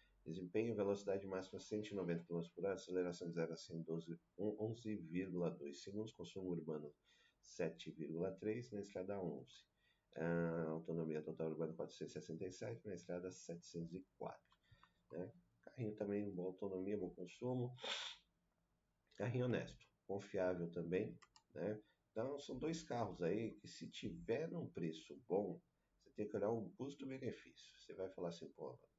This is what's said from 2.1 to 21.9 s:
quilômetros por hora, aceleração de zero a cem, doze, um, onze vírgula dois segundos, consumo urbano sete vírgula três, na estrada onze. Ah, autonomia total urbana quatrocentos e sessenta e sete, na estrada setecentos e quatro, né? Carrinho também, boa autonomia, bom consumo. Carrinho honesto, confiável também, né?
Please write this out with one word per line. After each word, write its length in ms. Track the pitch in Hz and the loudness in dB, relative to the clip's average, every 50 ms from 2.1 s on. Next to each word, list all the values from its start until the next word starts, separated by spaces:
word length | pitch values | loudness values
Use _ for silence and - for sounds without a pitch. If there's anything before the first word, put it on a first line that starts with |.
| 85 85 - | 2 0 0
quilômetros 300 | - 85 85 85 - - | 0 0 0 0 -2 -2
por 100 | 87 90 | 0 2
hora, 100 | 98 92 | 2 2
aceleração 540 | 90 - 90 90 90 90 87 87 - 92 85 | 0 -2 2 2 4 4 4 2 -2 -4 -2
de 60 | 85 | 2
zero 180 | 85 82 80 | 2 2 2
a 40 | 82 | 0
cem, 260 | - - - 82 82 | -4 -6 -6 -4 -4
doze, 340 | 80 80 82 82 - 85 85 - - _ _ | -2 0 -2 -2 -2 -4 -6 -8 -8 _ _
um, 200 | 87 101 107 104 - | 0 0 0 2 2
onze 360 | 107 113 110 - - 110 107 | 0 0 0 -2 -2 -2 -2
vírgula 540 | 92 82 78 85 92 95 92 85 90 85 80 | -2 -2 0 0 0 0 2 2 4 4 2
dois 320 | 73 - 71 71 71 - | 2 0 -4 -6 -6 -8
segundos, 300 | - 98 98 107 113 113 | -8 -6 -4 -2 -4 -4
consumo 380 | - - 87 - - 98 92 92 | -6 -8 -10 -8 -6 -4 0 0
urbano 440 | 87 82 76 80 78 76 73 73 - _ _ _ - - - _ _ _ | 0 0 0 0 -2 -2 -4 -6 -10 _ _ _ -20 -20 -20 _ _ _
sete 500 | - - - - 85 80 - - - 78 | -20 -10 -2 0 0 0 0 -2 -8 -8
vírgula 420 | - 80 76 73 80 82 90 95 | -4 -4 -2 -2 0 2 2 0
três, 380 | 95 - 104 107 110 123 120 - | 0 0 0 0 0 0 -2 -4
na 100 | 107 104 | -4 -6
estrada 400 | 98 - - 92 92 98 101 98 | -6 -4 -4 -4 -2 -2 -2 0
onze. 440 | 90 82 71 65 62 - - - - _ _ _ _ _ _ _ _ _ - | 0 0 -2 -4 -6 -12 -16 -20 -20 _ _ _ _ _ _ _ _ _ -2
Ah, 520 | - 82 85 85 85 85 82 82 85 80 80 | 0 2 4 4 6 4 4 4 2 2 2
autonomia 540 | 80 82 - - 82 82 80 78 76 76 | 0 0 0 0 2 2 2 2 2 0
total 260 | 76 82 82 82 80 80 | 0 -2 -2 0 0 0
urbana 240 | 78 78 82 80 | 2 2 0 0
quatrocentos 420 | 82 - 76 76 - - 80 69 - | 0 -2 -4 -4 -4 -6 -8 -6 -6
e 60 | 76 | -6
sessenta 240 | - - 82 82 92 | -6 -6 -4 -4 -4
e 80 | 92 | -4
sete, 340 | 92 - 110 107 - - - | -4 -4 -4 -4 -4 -4 -4
na 80 | 107 92 | -4 -4
estrada 360 | 85 - - 87 90 90 92 | -4 -2 -2 -2 0 0 -2
setecentos 640 | 90 - - - - - - - - 85 85 82 175 | -6 -6 -6 -6 -6 -6 -8 -6 -4 -2 -2 -2 -4
e 100 | 190 - - _ | -6 -6 -8 _
quatro, 400 | - - - - - _ _ - _ _ _ - - - - _ _ _ _ | -8 -8 -8 -8 -10 _ _ -20 _ _ _ -20 -20 -20 -20 _ _ _ _
né? 200 | 71 85 92 - - - - _ _ _ | -4 -4 -4 -4 -6 -12 -20 _ _ _
Carrinho 320 | _ - - - 110 107 104 | _ -12 -4 -2 0 0 2
também, 340 | - 104 101 101 104 104 101 | 2 2 4 4 4 2 2
boa 160 | 90 87 90 92 | 0 0 0 0
autonomia, 500 | 92 - 101 98 95 92 92 101 104 98 | 0 0 -2 0 0 0 2 2 2 2
bom 120 | 92 85 | 0 -2
consumo. 640 | - 92 90 87 - - 123 127 127 127 123 127 127 - - - - - - - - - - _ _ _ _ _ _ _ _ _ _ _ _ _ _ _ _ _ - | -2 -4 -6 -8 -6 -2 0 2 2 2 2 0 -2 -4 -4 -4 -2 -2 -4 -6 -8 -10 -16 _ _ _ _ _ _ _ _ _ _ _ _ _ _ _ _ _ -4
Carrinho 300 | - 104 120 117 123 123 | 0 0 2 4 4 4
honesto, 400 | 123 107 78 - - - - - - _ _ _ | 4 4 4 2 -2 -8 -14 -18 -20 _ _ _
confiável 640 | - 98 98 - - - 95 90 92 92 85 85 85 | -2 -2 -2 -2 0 2 4 6 6 6 4 2 0
também, 480 | - 87 82 82 90 98 113 - - - - - _ - - _ - | 0 -2 0 4 4 4 4 2 -2 -8 -14 -20 _ -20 -20 _ -4
né? 260 | 76 85 104 107 107 - - | 0 0 0 0 -2 -6 -12